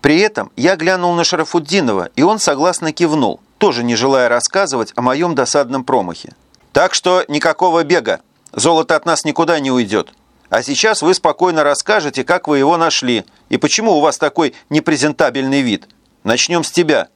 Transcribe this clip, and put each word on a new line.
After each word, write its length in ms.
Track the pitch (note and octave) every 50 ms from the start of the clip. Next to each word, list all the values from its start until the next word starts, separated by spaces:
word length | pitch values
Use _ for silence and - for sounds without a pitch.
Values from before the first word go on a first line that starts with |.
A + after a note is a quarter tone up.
При 180 | - C#3+ D3+ E3+
этом 320 | G#4 A4 - - G2+ - _
я 200 | - B2 F3 F#3+
глянул 380 | D#3+ D#3 - F#3+ F3+ F3 F3 F3
на 100 | E3+ E3+
Шарафуддинова, 840 | - F3+ D#3 D#3+ - - E3+ D3+ - F#3 G3+ D#3 A#2+ G#2 F#2+ F2 - _
и 80 | -
он 160 | C#3+ F#3 A3 G#3+
согласно 540 | - - C#3+ C3+ D#3 F3+ E3+ - E3+ D#3+
кивнул, 480 | D3+ - E3+ D#3 D#3 D3+ B2+ G#2 - - _ _ _ _
тоже 240 | - G3 B2+ A#2
не 140 | A#2+ A#2+ A#2+
желая 320 | G#2+ A#2+ C#3 C3+ C3 B2 A#2
рассказывать 640 | A#2 A#2+ - - - F#3+ G3+ D#3 C3+ A#2+ A2 - -
о 80 | -
моём 320 | B2 B2+ B2+ D3 F3 F3 D#3+
досадном 480 | C3+ B2+ - - D3 C#3 A#2+ C3+ C3+
промахе. 520 | B2 - C3+ A#2+ F#2+ F2 E2 - - - _ _ _ _ _ _ _ _
«Так 220 | _ C3+ D#3+ - -
что 300 | - - F3+ F3+ F3+ -
никакого 560 | - D3 D3+ - E3+ D3+ - F#3 F3+ E3 E3+
бега. 380 | E3 C#3+ F3 - D#3+ G#2 F2 - _ _ _ _ _ _
Золото 420 | - A2 G#2+ D#3+ E3+ D#3+ D#3+ - G#3+
от 100 | G3 -
нас 200 | E3+ D#3+ - -
никуда 340 | D#3 C#3 - E3+ D#3+ E3+ D#3
не 140 | C#3 C3+
уйдёт. 400 | B2+ B2+ A#2 G2 G#2+ G2+ D2+ - _ _ _ _ _ _ _ _
А 140 | F#2 -
сейчас 400 | B2 - C#3+ - - A3 A3 -
вы 100 | D3+ E3+ F#3
спокойно 500 | - - G#3+ F#3+ - F3 F3+ E3+ D#3 D3
расскажете, 580 | D3 C#3+ - - F#3 G#3+ G#3 D#3 C#3+ A#2+ C3+
как 240 | B2 - F3 F3+ -
вы 120 | D3+ D3+ C#3
его 180 | C3+ D3 F3
нашли 480 | E3 E3 D#3+ - - - B2+ A#2+ G#2+ G2 _ _ _ _ _
и 80 | -
почему 400 | B2 - D3 - - A3 A3+ F#3
у 40 | D3
вас 160 | D3 D#3 B2+
такой 380 | - - A#2 - - D#3 C3 - - _ _
непрезентабельный 920 | C#3+ D#3 D3+ E3+ D#3 C3+ C#3 D3+ C#3 - D#3+ C3+ A#2+ C#3 C3+ C3+ C#3 C#3
вид. 260 | C3+ A#2 G#2 F2+ - _ _ _ _ _ _ _
Начнём 400 | _ G#2 A#2 B2 - - F3 E3+
с 80 | D#3 -
тебя». 380 | - E3+ E3+ D#3 D3+ A2+ D#2+ _ _